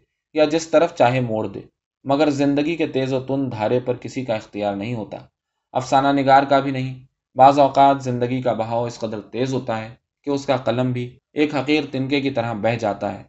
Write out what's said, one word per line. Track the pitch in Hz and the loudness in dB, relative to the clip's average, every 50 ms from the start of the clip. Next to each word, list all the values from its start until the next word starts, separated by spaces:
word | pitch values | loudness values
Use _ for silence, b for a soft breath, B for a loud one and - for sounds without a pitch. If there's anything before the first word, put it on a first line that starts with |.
| _ _ _ _ _ _ | _ _ _ _ _ _
یا | - 156 151 | -2 0 0
جس | 147 151 165 160 - | 2 0 -2 -2 0
طرف | - 151 165 170 - | 2 2 2 2 2
چاہے | - 131 120 127 131 | 2 2 2 2 0
موڑ | 123 117 110 110 107 98 | -2 -2 -4 -4 -4 -6
دے، | 104 110 - - _ _ _ _ _ _ - | -8 -12 -16 -18 _ _ _ _ _ _ -4
مگر | 131 139 143 156 147 | -2 0 2 2 2
زندگی | 139 135 143 139 143 139 147 156 170 | 2 2 0 2 2 0 0 -2 -2
کے | 160 160 | -2 -4
تیز | - - 131 131 131 | -2 -2 -2 -2 -2
و | 135 127 | -2 -4
تند | 131 - 135 139 135 123 | -4 -4 -4 -4 -4 -4
دھارے | 113 110 107 110 123 123 | -4 -2 -2 0 0 0
پر | 120 127 120 | 0 -2 -6
کسی | 120 - - - 135 127 | -6 -8 -10 -10 -8 -6
کا | 123 110 | -4 -6
اختیار | 110 - - - 101 104 101 101 | -6 -8 -10 -8 -4 -4 -4 -4
نہیں | 98 98 120 123 | -4 -6 -8 -8
ہوتا، | 110 - - - - - _ _ _ _ _ _ _ _ _ | -8 -10 -12 -14 -16 -18 _ _ _ _ _ _ _ _ _
افسانہ | - 127 127 - 147 135 135 139 139 143 | -6 -6 -2 2 2 2 4 4 2 2
نگار | 135 135 135 135 | 4 6 6 6
کا | 143 139 143 135 | 6 4 2 2
بھی | 135 143 | 2 0
نہیں۔ | 135 131 131 131 131 - - _ _ _ _ _ - | -4 -6 -6 -8 -10 -14 -18 _ _ _ _ _ 4
بعض | 123 127 139 139 147 | 6 6 8 8 6
اوقات | 139 131 - 143 139 139 139 139 131 | 4 4 6 6 6 6 4 2 -2
زندگی | 131 123 120 123 123 131 131 | -4 -2 -2 -2 -2 -2 -2
کا | 127 123 | -2 -2
بہاؤ | 110 107 113 113 117 117 120 | -2 -2 -2 -4 -4 -4 -4
اس | 120 - - | -4 -6 -8
قدر | - 110 110 104 | -8 -8 -8 -10
تیز | 95 - - 113 131 131 131 | -12 -8 -6 -4 -4 -2 -4
ہوتا | 127 127 123 113 110 110 | -4 -4 -6 -6 -6 -8
ہے | 113 120 - _ _ _ _ - | -12 -16 -20 _ _ _ _ -6
کہ | 143 | -6
اس | 143 139 135 | -6 -4 -2
کا | - 135 | -2 -2
قلم | 123 127 - 117 123 127 127 | -2 -2 -2 0 0 0 -2
بھی | 123 123 123 123 123 _ _ _ | -2 -4 -8 -10 -12 _ _ _
ایک | - 143 151 147 147 | -2 -2 0 0 0
حقیر | 139 131 143 151 151 143 139 | -2 0 0 0 0 0 -2
تنکے | - 131 131 135 143 143 | -4 -6 -4 -2 -2 -2
کی | 131 139 | -2 -2
طرح | - 117 113 117 | -2 -2 -4 -4
بہہ | 117 104 101 113 120 113 | -4 -2 -2 -2 0 0
جاتا | 113 104 98 - 104 101 98 101 | -2 -4 -4 -4 -6 -8 -8 -10
ہے۔ | - | -14